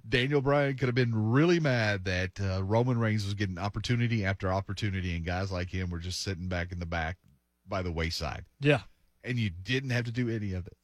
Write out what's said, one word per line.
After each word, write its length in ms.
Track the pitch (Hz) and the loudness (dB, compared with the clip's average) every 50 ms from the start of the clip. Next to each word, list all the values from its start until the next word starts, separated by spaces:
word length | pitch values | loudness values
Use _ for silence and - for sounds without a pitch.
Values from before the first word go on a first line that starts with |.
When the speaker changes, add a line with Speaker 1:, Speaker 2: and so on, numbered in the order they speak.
| - 113 | -4 0
Speaker 1:
Daniel 320 | 117 123 123 139 147 143 | 2 2 4 4 4 2
Bryan 360 | 127 139 139 147 143 139 135 | 4 4 4 4 4 2 0
could 100 | 123 135 | 0 0
have 80 | 123 117 | 2 2
been 360 | 127 127 117 113 110 107 110 117 | 2 2 2 2 2 2 4 6
really 260 | 139 156 175 180 170 | 6 6 6 6 4
mad 460 | 160 143 127 120 110 104 104 98 92 | 4 2 2 2 2 2 2 0 0
that, 360 | 95 92 90 92 92 - - | -2 0 0 0 -2 -2 -4
uh, 220 | 101 95 92 95 95 | -2 -2 0 0 0
Roman 360 | 95 107 113 123 127 127 117 | 2 4 4 4 4 2 2
Reigns 260 | 117 110 107 110 101 | 2 2 2 2 0
was 100 | 101 101 | -2 -2
getting 240 | 98 107 95 92 85 | -2 -2 -2 -2 -2
opportunity 680 | 95 104 - 113 104 - 123 117 120 113 117 110 95 | -4 -4 -4 -4 -2 0 0 2 2 2 2 0 0
after 280 | 95 95 - - 92 92 | 0 -2 0 0 0 0
opportunity, 640 | 98 95 - 98 - 110 104 95 95 90 90 85 | 0 -2 -4 -6 -4 -4 -2 -2 -2 -2 -2 -2
and 80 | 82 82 | -2 -2
guys 260 | 87 87 92 98 95 | -2 -2 -2 -4 -4
like 200 | 95 90 90 90 | -4 -4 -4 -4
him 200 | - 92 92 90 | -4 -4 -4 -4
were 80 | 87 85 | -4 -6
just 240 | 85 92 90 - - | -6 -6 -6 -6 -6
sitting 240 | 101 95 82 90 | -6 -6 -6 -4
back 240 | 90 90 87 87 87 | -4 -4 -4 -4 -4
in 80 | 92 87 | -6 -8
the 80 | 87 | -6
back 300 | 82 85 82 80 80 90 - _ _ _ _ _ _ _ _ _ | -4 -4 -4 -4 -4 -6 -8 _ _ _ _ _ _ _ _ _
by 160 | 95 101 95 90 | -6 -6 -4 -2
the 80 | 87 82 | -2 -2
wayside. 520 | 82 82 82 82 - 80 69 - - - - _ _ | -2 -2 -2 -2 -4 -4 -6 -6 -8 -12 -16 _ _
Speaker 2:
Yeah. 220 | 135 147 143 117 - - - _ _ _ _ _ - | 2 2 2 2 0 -6 -18 _ _ _ _ _ -10
Speaker 1:
And 120 | 113 127 | -6 -2
you 140 | 120 110 101 | 0 0 -2
didn't 400 | 85 90 92 107 127 135 139 131 | -2 -6 -6 -4 -4 -2 -2 -2
have 140 | 120 123 117 | -2 -2 -2
to 80 | 120 113 | -2 -2
do 160 | 127 123 117 | -2 -2 -2
any 240 | 113 110 104 101 92 | -2 -2 -4 -4 -4
of 160 | 90 90 - | -6 -6 -10
it. 80 | - _ | -14 _